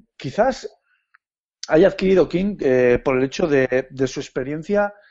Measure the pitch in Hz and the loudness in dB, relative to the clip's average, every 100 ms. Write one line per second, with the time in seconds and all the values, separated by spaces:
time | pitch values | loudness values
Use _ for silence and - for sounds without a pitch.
0 | _ - 139 190 262 - - _ _ _ | _ -14 -6 -2 -2 -2 -10 _ _ _
1 | _ _ _ _ _ _ - 156 190 - | _ _ _ _ _ _ 0 4 4 2
2 | 190 185 143 170 202 185 147 127 123 120 | 2 2 2 0 -4 -2 0 2 4 2
3 | 143 131 131 - 170 139 127 127 - 131 | 2 0 0 -2 0 2 2 0 -2 -4
4 | 131 151 - 143 131 156 160 202 202 - | -4 -4 -10 -8 -8 -8 -4 -2 -2 -6
5 | _ | _